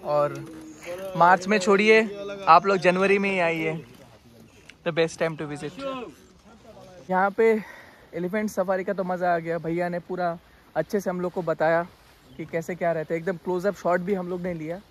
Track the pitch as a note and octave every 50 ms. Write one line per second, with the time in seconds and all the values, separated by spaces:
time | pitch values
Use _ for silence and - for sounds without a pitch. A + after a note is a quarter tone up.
0 | - D3+ D3 D3 D3 C#3+ C#3 A2+ A2 - - - - - - - - - F3 F#3
1 | - - F#3 E3+ E3+ F3 F#3+ F#3 F3+ G3 G#3+ G#3 - A3 G3 G3 G#3 G#3+ A3 A3
2 | A3 G#3 G3+ G3+ G3+ G3+ G3+ G3 G3 D#3 D#3+ F3 F#3+ G3 G3 F#3+ D#3+ F#3 F3 F#3
3 | G3 G3 G3 G3+ G3 G3 G3 F#3 E3+ E3 E3 E3 D#3+ D#3+ D#3+ E3 B2 - - -
4 | - - - - - - - - - - - - - - - _ - F3 D#3+ D#3+
5 | E3 D#3+ - - F3 E3 D#3+ D3 D#3+ C#3+ D3 C#3 D3 C#3+ - - C#4 C4+ C4 C4
6 | A#3 F3+ C3 - - - - - - G3+ A3+ - - - - - - - - -
7 | F3 F3+ F#3 F#3 F#3+ G3+ G3 - A3+ A3+ A3 G#3+ F3+ - - - - - - -
8 | - - - E3+ F3 F3+ F#3 G#3+ G#3+ G#3 - - F#3 F#3 F#3+ F#3 F#3 G3+ G3+ F#3
9 | F#3+ F3+ F3+ F3 F3+ F3+ E3+ E3+ E3 E3 E3 E3+ D3+ E3 E3+ F3 F3 F3 F3 F3
10 | E3+ - F#3 F3 F3+ E3+ E3+ E3+ - - - - _ - - D#3 D#3+ - - G3+
11 | F#3 G3 F3+ F3+ F3 F3+ - F#3+ F3 E3 D#3+ - D#3+ D#3+ E3 E3 F3 F#3 - -
12 | - - - _ _ - - - E3 D3+ - E3 E3 - F3+ E3 F3+ E3+ E3 E3
13 | D#3 - E3 E3+ E3 F#3+ F#3 E3 - F3+ F3+ F3+ F3 G3+ F#3 - - F3 F3+ F3+
14 | F3 F#3 G3+ F#3 F3+ F3 F#3 F3+ F3 F#3 F3 E3 D#3 D#3 E3+ G3 - _